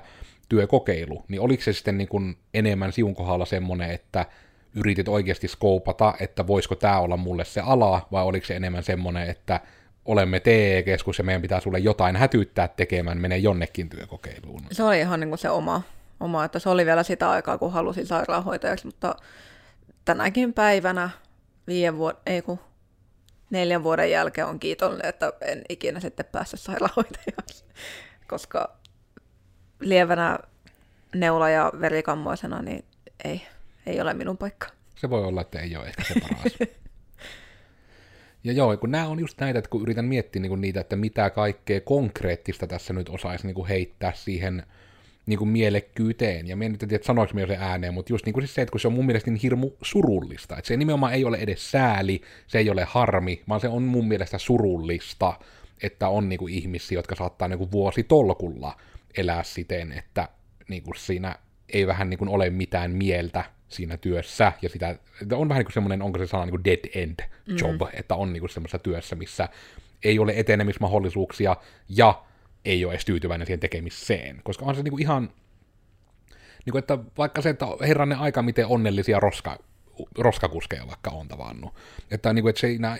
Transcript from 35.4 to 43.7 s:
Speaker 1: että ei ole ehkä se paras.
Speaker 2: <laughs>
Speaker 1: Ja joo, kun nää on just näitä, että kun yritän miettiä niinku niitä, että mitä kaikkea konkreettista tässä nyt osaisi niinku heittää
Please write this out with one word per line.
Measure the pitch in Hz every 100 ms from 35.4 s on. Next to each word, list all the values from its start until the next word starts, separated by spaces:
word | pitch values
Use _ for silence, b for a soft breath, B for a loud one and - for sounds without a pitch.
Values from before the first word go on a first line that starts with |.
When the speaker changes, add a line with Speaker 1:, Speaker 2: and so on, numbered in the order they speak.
Speaker 1:
että | 85 -
ei | 87 80
ole | 58
ehkä | -
se | - 233
paras. | - 220 247 -
Speaker 2:
<laughs> | 233 - - - - - B B B B B B B B B B B B
Speaker 1:
Ja | 120
joo, | 131 123 101
kun | 117
nää | 156 156
on | 160
just | 160 -
näitä, | 139 123
että | -
kun | 110
yritän | 110 113 123
miettiä | 127 - 98
niinku | 92 95
niitä, | 98 95
että | - 98
mitä | 107 - 101
kaikkea | - 104 - - 98
konkreettista | - 143 110 - 90 85 - - 85
tässä | 87 -
nyt | 92 82
osaisi | 90 90 90 98
niinku | 92
heittää | 87